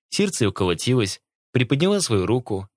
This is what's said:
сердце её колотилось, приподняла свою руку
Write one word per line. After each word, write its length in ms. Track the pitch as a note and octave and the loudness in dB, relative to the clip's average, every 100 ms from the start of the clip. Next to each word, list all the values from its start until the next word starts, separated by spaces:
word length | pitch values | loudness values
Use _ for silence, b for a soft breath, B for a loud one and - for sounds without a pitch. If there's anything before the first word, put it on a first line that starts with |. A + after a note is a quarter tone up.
| _ | _
сердце 360 | - G3+ - G#2 | -2 -2 0 -2
её 60 | |
колотилось, 720 | - F#2 F2 - B2+ G2+ - _ _ _ | 0 0 0 0 2 0 -4 _ _ _
приподняла 500 | B2+ B2 C#3 F3+ G3+ | -2 0 2 2 0
свою 240 | E3+ G#2+ F#2 | 0 0 2
руку 420 | B2 B2 G2 F#2+ | 0 -2 -6 -8